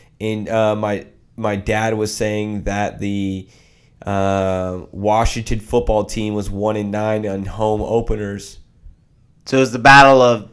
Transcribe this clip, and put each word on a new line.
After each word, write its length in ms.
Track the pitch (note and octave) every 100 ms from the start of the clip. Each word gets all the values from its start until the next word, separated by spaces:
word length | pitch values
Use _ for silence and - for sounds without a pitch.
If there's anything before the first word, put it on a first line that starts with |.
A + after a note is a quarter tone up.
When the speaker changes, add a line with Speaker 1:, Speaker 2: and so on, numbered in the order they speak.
| _ _
Speaker 1:
And, 300 | A2 G#2+ G#2
uh, 260 | A2 G#2+ G#2+
my, 320 | G#2 G2+ - _ _ -
my 180 | A2 G2+
dad 380 | G2 G#2+ A2
was 200 | A2 G#2+
saying 500 | - G#2+ G#2+ G#2+ G#2
that 360 | G2 G2+ G#2 D#2+
the, 480 | G2+ G2+ G2 F#2+ F#2 _ _ _ _ _ G2+
uh, 760 | G2 G2 G2 F#2+ F#2 F#2 F2+ -
Washington 720 | - G2+ G#2+ A2+ A#2 A2+ A2
football 420 | - B2 A#2+ G#2+
team 300 | G2+ A2+ G#2+
was 160 | G#2 G2
one 260 | G2+ G#2+ G#2+
and 160 | G2+
nine 340 | G#2 G#2+ G#2+ G#2+
on 200 | G2 G2
home 360 | G#2 G#2+ G#2+
openers. 760 | G#2 A#2 A#2 G#2+ G2+ G2+ - - - _ - - _ _ _ _ -
Speaker 2:
So 100 | C3+
it 20 |
was 120 | C3
the 80 | A#2+
battle 420 | B2+ C#3 C#3 C3+
of 280 | B2 A#2 G2+